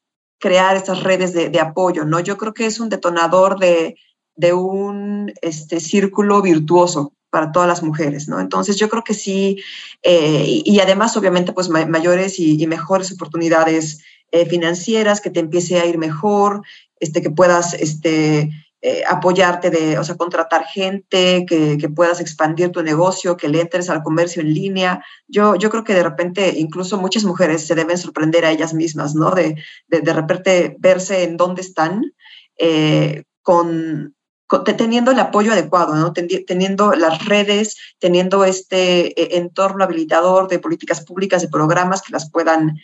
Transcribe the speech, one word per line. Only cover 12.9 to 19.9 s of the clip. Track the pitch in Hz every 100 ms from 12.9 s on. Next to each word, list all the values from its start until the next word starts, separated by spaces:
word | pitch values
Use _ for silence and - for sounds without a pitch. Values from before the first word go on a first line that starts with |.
| 190 185
oportunidades, | 196 160 170 165 165 160 160 156 - - _ _
eh, | 165
financieras, | 160 175 165 175 - 220 214 208
que | 180
te | 175
empiece | 160 175 175 180
a | 175
ir | 165
mejor, | 156 151 208 202 202 202 - - _ _
este, | 156 165
que | 151
puedas, | 151 180 175 175
este, | - 156 156 165 160 156 151 151 151 _ _
eh, | 127 110 -
apoyarte | 185 180 180 180 - 180
de, | 160 156